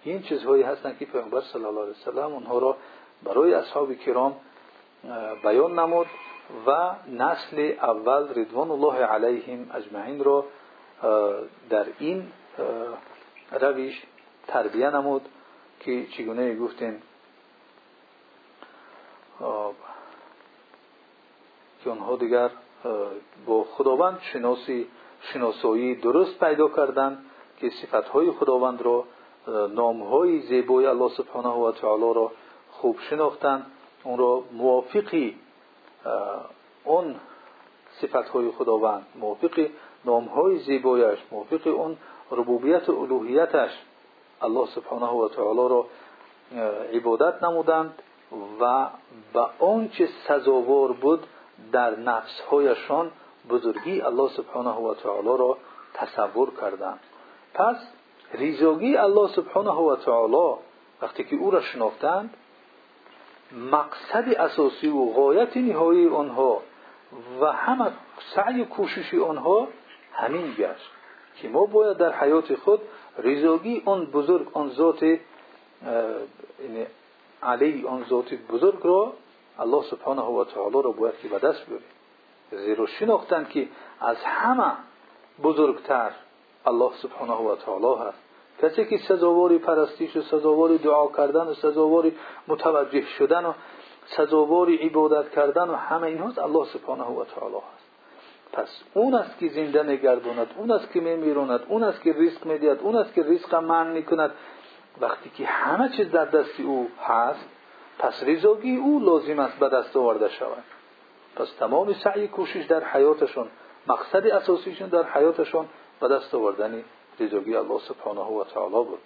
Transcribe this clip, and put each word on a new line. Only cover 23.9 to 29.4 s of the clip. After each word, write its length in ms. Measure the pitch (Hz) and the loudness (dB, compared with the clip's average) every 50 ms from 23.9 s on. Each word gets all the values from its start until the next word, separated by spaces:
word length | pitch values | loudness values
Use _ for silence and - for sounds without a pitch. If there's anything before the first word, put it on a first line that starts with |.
| 131 131 175 185 185 - | 4 4 2 0 0 -4
شناسی، 680 | - - - 135 120 120 123 123 - - 131 120 117 - - - - - - _ | -14 -10 -10 -4 -2 -2 -2 -2 -4 -6 -6 -6 -6 -8 -12 -20 -20 -20 -20 _
شناسایی 720 | - - - 135 123 117 107 - - 117 110 113 123 127 123 | -18 -12 -8 -4 -2 -2 -2 0 0 0 2 2 0 0 -2
درست 440 | 120 - 117 127 165 185 180 - - | 0 0 2 4 4 4 2 2 0
پیدا 280 | - 165 151 147 156 156 | 2 2 4 4 2 2
کردند 580 | 151 - 147 135 127 135 135 135 139 135 135 - - - - _ _ - | 4 2 0 0 2 0 0 0 -2 -8 -18 -20 -20 -20 -20 _ _ -6
که 100 | - 120 | -6 -6
صفتهای 600 | - - - - - 110 104 - - 139 165 175 | -6 -6 -10 -2 -2 -2 -2 0 0 2 2 2
خداوند 500 | - - - 135 127 127 127 127 123 120 | 0 0 0 2 2 2 2 0 -2 -2
را، 220 | 120 120 120 120 123 - - - - - - _ | 0 0 0 0 -2 -6 -14 -20 -20 -20 -20 _